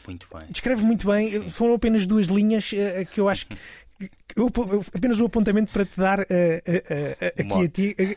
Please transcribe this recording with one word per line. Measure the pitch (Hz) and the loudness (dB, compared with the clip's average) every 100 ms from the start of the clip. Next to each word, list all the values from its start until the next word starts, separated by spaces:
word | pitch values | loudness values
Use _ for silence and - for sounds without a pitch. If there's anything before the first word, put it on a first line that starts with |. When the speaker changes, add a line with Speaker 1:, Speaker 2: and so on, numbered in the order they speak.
| - | -14
Speaker 1:
muito | 87 - | -14 -14
bem. | 82 80 | -18 -10
Speaker 2:
descreve | - 240 247 | -6 -2 2
muito | 220 233 196 | 2 2 2
bem. | 208 214 | 2 0
Speaker 1:
Sim. | 208 185 | -2 -6
Speaker 2:
Foram | - 233 | 0 2
apenas | 233 233 220 185 | 2 2 2 2
duas | 214 180 | 2 2
linhas, | 196 208 220 - | 2 2 2 -2
eh, | 202 202 180 | -2 -2 -4
que | 180 - | -4 0
eu | 196 | 0
acho | 190 - | 0 -4
que, | |
Speaker 1:
<laughs> | 98 - - - _ 190 | -14 -16 -20 -20 _ -16
Speaker 2:
que | - - | -16 -8
eu | - 240 | -2 0
apo-, | 233 220 | 0 -2
eu, | 208 185 | -2 -2
apenas | 180 247 220 | -2 0 2
um | 233 | 2
apontamento | 233 220 208 214 | 2 2 2 2
para | - | 0
te | 196 | -2
dar, | - 190 196 | 0 0 2
eh, | 196 | 0
eh, | 180 175 165 - | 2 2 0 0
eh, | 180 - 147 143 135 | -2 -2 -4 -4 -4
eh, | 180 - | -6 -4
Speaker 1:
O | |
Speaker 2:
aqui | |
a | |
Speaker 1:
mote. | 202 190 175 | -2 0 0
Speaker 2:
ti, | - 196 202 | 0 -2 0
eh, | 190 | -2